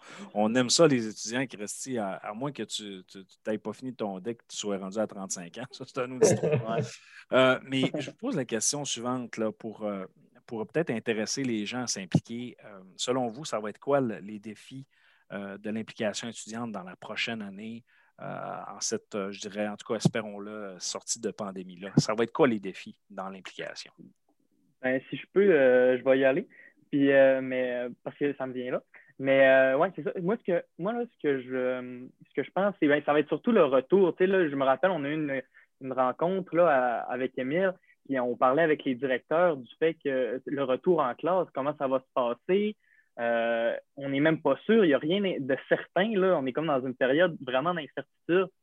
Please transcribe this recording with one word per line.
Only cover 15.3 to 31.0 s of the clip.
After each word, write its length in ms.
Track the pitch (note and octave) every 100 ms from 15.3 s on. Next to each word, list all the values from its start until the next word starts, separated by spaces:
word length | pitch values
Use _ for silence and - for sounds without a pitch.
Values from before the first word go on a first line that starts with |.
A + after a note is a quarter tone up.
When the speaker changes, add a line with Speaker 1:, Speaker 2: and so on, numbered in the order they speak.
Speaker 1:
euh, 240 | F#2+ G2 G2+
de 140 | G#2+
l'implication 580 | A2 G#2+ - A2 G2 A#2+
étudiante 440 | G#2+ G#2 A2+ A#2+
dans 100 | G2+
la 120 | F2+ F#2
prochaine 440 | - - - A2+
année, 440 | G2+ G2 A2 A#2 - _ _ _
euh, 60 | G2 F#2 F#2+ F#2 F2+
en 120 | G2+
cette, 340 | - G#2+ -
euh, 180 | G#2+ G2
je 80 | G2
dirais, 260 | G#2+ G2 G#2
en 100 | G#2
tout 140 | -
cas, 60 | A2
espérons-le, 800 | - A#2 G#2+ G2+ G2+ G#2+ G2+ F2+
sortie 440 | - - - A#2+
de 80 | A2
pandémie-là ? 580 | - G2+ F#2+ F#2 F2 G2 -
Ça 180 | -
va 100 | A2
être 80 | A#2
quoi 120 | - C#3+
les 140 | A2
défis 380 | G2 - - - _
dans 220 | G2 F#2+
l'implication ? 600 | F#2+ - - D2+ - - - - _ _ _ _ _ _ _
Speaker 2:
Ben, 180 | C3 C3 -
si 80 | C3+
je 80 | -
peux, 80 | F#3 G3+
euh, 460 | D#3 C3 B2 B2+ B2
je 60 |
vais 140 | B2 C3+
y 60 | C3+
aller. 200 | C#3 - - - _ _
Puis, 200 | D3 C#3
euh, 300 | C#3 C3+ C3
mais, 320 | C3 B2+ B2+
euh, 160 | B2 B2 -
parce 100 | C3+ -
que 160 | C#3+ -
ça 100 | C3
me 60 |
vient 180 | B2+ B2
là. 120 | D3+ - - _ -
Mais, 300 | C3+ C3+ C3+
euh, 300 | C3+ C3 C3+
ouais, 120 | F#3+ E3
c'est 60 |
ça. 100 | D3 F#3
Moi, 160 | F3 A#3
ce 60 |
que, 180 | - F3 - -
moi, 140 | F3+
là, 120 | A#3+